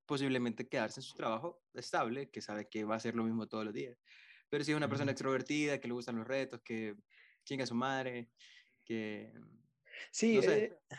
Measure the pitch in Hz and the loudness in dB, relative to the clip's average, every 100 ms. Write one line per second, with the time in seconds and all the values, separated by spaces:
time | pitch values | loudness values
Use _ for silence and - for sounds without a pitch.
0 | - 143 139 127 120 - 120 131 110 135 | -4 0 2 2 0 -2 -4 -2 -2 -4
1 | - - 120 110 170 - _ 123 - 175 | -12 -4 -2 -2 -4 -10 _ -12 -2 0
2 | 117 131 135 107 - 107 107 110 104 113 | 0 -2 -6 -8 -6 -6 -4 -4 0 0
3 | 117 117 113 113 107 110 107 113 131 - | 0 0 0 0 -2 -4 -4 -4 -6 -10
4 | - - - - _ 147 147 151 143 139 | -20 -20 -20 -20 _ 0 2 2 2 2
5 | 139 131 135 131 127 151 147 135 120 123 | 2 2 2 2 2 2 2 0 -2 -4
6 | 120 117 113 135 131 120 - 113 110 104 | -2 -4 -2 -2 -2 -6 -6 -4 -4 -6
7 | _ - - _ - 135 120 117 131 131 | _ -20 -20 _ -6 -4 0 0 2 0
8 | 131 123 117 _ - - - _ - 113 | -2 -6 -10 _ -20 -20 -20 _ -6 -4
9 | 107 104 107 113 104 113 _ _ - - | -4 -6 -10 -16 -20 -20 _ _ -20 -16
10 | - - 226 208 185 147 117 - - | -10 2 6 8 8 6 4 -2 -14